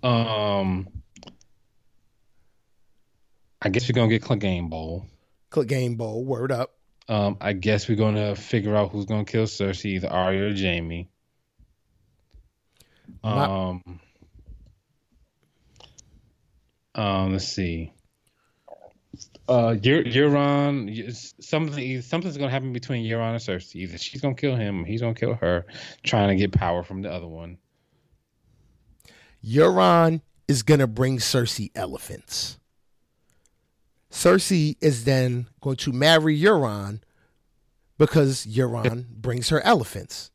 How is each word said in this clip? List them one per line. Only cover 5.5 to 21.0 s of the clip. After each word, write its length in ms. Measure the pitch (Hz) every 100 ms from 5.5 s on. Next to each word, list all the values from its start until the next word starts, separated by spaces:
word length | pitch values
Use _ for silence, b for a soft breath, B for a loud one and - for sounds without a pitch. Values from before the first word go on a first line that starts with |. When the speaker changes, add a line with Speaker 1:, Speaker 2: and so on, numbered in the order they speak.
Speaker 2:
Clegane 460 | - 120 135 127 117
Bowl, 260 | 117 110 131
word 260 | 120 131
up. 220 | 127 131 _ _ _ -
Speaker 1:
Um, 300 | 107 101 101
I 120 | 101
guess 340 | 98 101 107 -
we're 100 | 107
gonna 380 | 110 107 107 101
figure 400 | - 117 104 104
out 160 | 101
who's 140 | 104 98
gonna 200 | 107 107
kill 180 | 117 110
Cersei, 400 | - 98 92 107
either 240 | 95 90
Arya 420 | 90 92 95 101
or 20 | 98
Jaime. 540 | 95 87 82 82 87 _ _ _ _ _ - _ _ _ _ _ _ - _ _ _ _ b b b -
Speaker 2:
My 220 | 110 107 139
Speaker 1:
Um, 540 | 95 92 90 90 90 B B B - - - - _ _ _ _ _ _ _ _ _ _ _ - _ - _ _ _ _ _ _ _ _ -
um, 380 | 104 95 95
let's 140 | 95 92
see. 460 | - 90 82 80 _ _ _ _ _ _ _ - - - _ _ - - - -
Uh, 260 | 123 117 113
Eur-, 200 | 110 156
Euron, 840 | 127 117 147 143 143 143 143 143 104
y-, 180 | 110